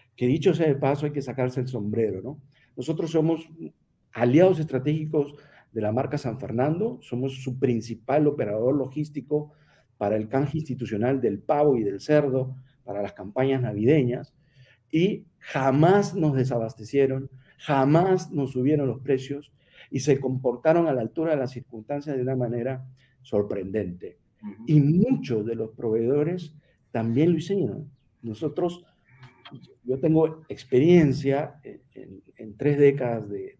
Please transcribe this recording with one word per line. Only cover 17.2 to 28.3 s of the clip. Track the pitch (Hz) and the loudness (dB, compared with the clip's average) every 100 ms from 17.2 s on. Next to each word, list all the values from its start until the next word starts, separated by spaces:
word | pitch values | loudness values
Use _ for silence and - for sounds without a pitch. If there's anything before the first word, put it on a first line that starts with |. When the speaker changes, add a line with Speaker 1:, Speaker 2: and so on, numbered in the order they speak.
| 135 - _ - | -8 -16 _ -12
Speaker 1:
jamás | - 139 135 160 190 185 - | -2 2 4 4 4 0 -2
nos | 165 127 | -4 -4
subieron | 127 127 151 135 | 0 0 2 0
los | 113 | -4
precios | 131 131 131 139 - _ _ - - | -2 -2 -4 -12 -12 _ _ -20 -8
y | 143 | -4
se | 147 135 | 0 0
comportaron | 131 127 127 120 160 170 165 | 0 -2 -4 0 2 4 2
a | |
la | 131 | 0
altura | 113 - 165 | -2 -2 -2
de | 151 | 0
las | 123 | -2
circunstancias | 123 - 113 110 143 147 135 | -8 -14 -16 -10 -8 -6 -4
de | |
una | 127 131 | -2 -2
manera | 120 123 127 131 - - _ _ | -4 -4 -6 -8 -12 -20 _ _
sorprendente. | - 104 101 101 95 107 92 87 95 - _ _ | -4 -2 -2 -4 -6 -6 -6 -10 -16 -20 _ _
Speaker 2:
Ujú. | 104 104 120 | -16 -10 2
Speaker 1:
Y | 151 | 4
muchos | 143 175 240 262 - 110 | 4 4 2 0 -2 -4
de | 107 113 | -2 -6
los | 110 | -8
proveedores | - 117 110 113 147 151 185 - - _ _ _ | -6 -2 0 0 0 0 -4 -10 -18 _ _ _
también | 117 113 117 165 | -4 -2 2 2
lo | 170 | 0
hicieron. | - 196 120 - 147 _ _ _ | -2 -2 -2 -6 -12 _ _ _
Nosotros, | 117 | -12